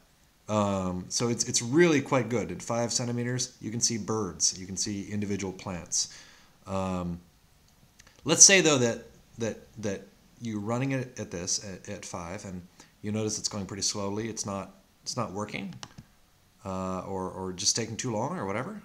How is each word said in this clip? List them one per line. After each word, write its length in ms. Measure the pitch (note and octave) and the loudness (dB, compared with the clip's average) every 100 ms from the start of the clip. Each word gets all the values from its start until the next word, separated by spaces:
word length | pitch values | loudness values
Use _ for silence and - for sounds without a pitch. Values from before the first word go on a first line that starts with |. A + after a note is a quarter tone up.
| _ _ _ _ - | _ _ _ _ -2
Um, 580 | G#2+ G2+ G2 F#2 F2+ F2 | 2 4 2 0 -2 -4
so 200 | - A#2+ | 0 0
it's, 200 | A#2 B2 | 2 2
it's 140 | B2 | 0
really 400 | A#2 C#3+ F3 D3 | 2 6 8 6
quite 260 | C3+ C#3 A2 | 4 2 2
good. 240 | A#2 E2+ | 0 -2
At 80 | F2+ | -6
five 320 | - A#2 A#2+ | -2 0 2
centimeters, 640 | - A#2+ A#2+ A#2+ B2 - - | 0 0 -2 -2 -2 -4 -6
you 80 | G#2+ | -6
can 100 | A#2 | 0
see 160 | - A2+ | 0 0
birds, 640 | F#2+ A2 F#2+ D#2+ - - | 0 0 0 0 0 0
you 80 | F#2 | -6
can 100 | F#2+ | -4
see 340 | - G2+ F2+ | -2 -4 -4
individual 440 | G#2 G2+ G2 F#2+ | -4 -2 -2 -2
plants. 600 | F2+ G#2 F2+ D#2+ - - - - - - _ - | -6 -8 -8 -4 -2 -4 -6 -20 -20 -20 _ -6
Um, 520 | F#2+ F#2+ F2+ F2 F2 - _ _ _ _ _ - _ - - | -2 0 -2 -2 -6 -10 _ _ _ _ _ -20 _ -20 -10
let's 200 | B2+ E3 | 0 8
say, 160 | - F#3+ | 10 10
though, 180 | D#3+ C#3 | 10 8
that, 260 | A#2+ A2+ - - - - | 6 2 -4 -20 -20 -4
that, 180 | A2 G#2 - A2+ | -4 -4 -12 -6
that 240 | G#2 G2 - - - - | -4 -4 -8 -20 -20 -12
you're 180 | A#2 G#2 | -6 -4
running 320 | G#2 A#2+ C3+ | -2 0 2
it 260 | C3+ B2+ - | 0 -2 -8
at 120 | G#2+ | -8
this, 340 | F2+ F#2 - | -6 -2 -2
at, 240 | G#2 F2+ - | -4 -10 -10
at 160 | F#2+ | -10
five, 400 | - F#2+ E2+ G2+ | -8 -10 -8 -8
and 160 | G#2 F#2 E2+ _ - _ | -10 -12 -12 _ -20 _
you 100 | G#2+ | -4
notice 260 | G#2+ A2 G#2+ | -2 0 -2
it's 100 | - | -4
going 180 | G#2+ F#2 | -6 -6
pretty 160 | G2 | -4
slowly. 460 | F#2 G#2+ G2+ G#2 A2+ | -4 -2 -4 -4 -6
It's 180 | G#2+ - | -6 -6
not, 280 | G2 F#2 - _ _ | -6 -8 -14 _ _
it's 140 | - - | -8 -4
not 160 | G2+ | -4
working, 420 | F#2+ G#2+ - G3 C3 - - - _ _ _ _ _ | -4 -6 -6 -8 -10 -14 -16 -20 _ _ _ _ _
uh, 360 | G2 F#2 F#2 F#2 | -8 -4 -4 -4
or, 300 | F2+ F#2+ F#2 | -4 -4 -4
or 220 | F2 F#2 | -4 -6
just 240 | F2 - - | -2 0 0
taking 200 | A2 G#2+ | -2 -4
too 160 | C3 | -2
long 240 | G#2+ C3 F3+ | -2 -2 -2
or 100 | G2 | -4
whatever. 340 | G#2 D3+ G#3+ | -2 -4 -8